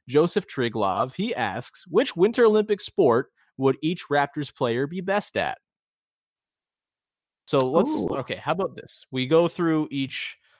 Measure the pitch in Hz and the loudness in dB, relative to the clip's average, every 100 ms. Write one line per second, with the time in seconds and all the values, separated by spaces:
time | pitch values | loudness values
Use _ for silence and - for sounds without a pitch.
0 | - 135 165 - - - 120 113 98 92 | 0 2 2 0 -4 -2 -2 0 0 0
1 | 131 - 220 - 110 98 - - - 156 | -2 -4 -4 -2 -4 -4 -8 -12 -2 0
2 | 269 - 190 240 233 214 214 202 - - | 0 2 2 4 4 4 2 -2 -2 2
3 | 156 113 143 _ _ - 135 135 151 175 | 4 4 0 _ _ -2 0 0 -2 -4
4 | - 143 143 - 143 - 123 117 143 180 | -2 0 0 -4 -10 -4 -2 0 -4 -4
5 | 185 202 - - 78 55 _ _ _ _ | -4 -2 -2 -2 -2 -4 _ _ _ _
6 | _ _ _ _ _ _ _ _ _ _ | _ _ _ _ _ _ _ _ _ _
7 | _ _ _ _ - 143 127 151 254 302 | _ _ _ _ -2 2 4 2 2 0
8 | - - - - 143 170 185 - - - | -2 -4 -6 -6 -4 -4 -4 -8 -16 -18
9 | - 131 127 160 170 - 165 156 151 139 | -8 -6 2 4 2 0 0 0 -2 -4
10 | 131 - - - _ | -6 -8 -10 -12 _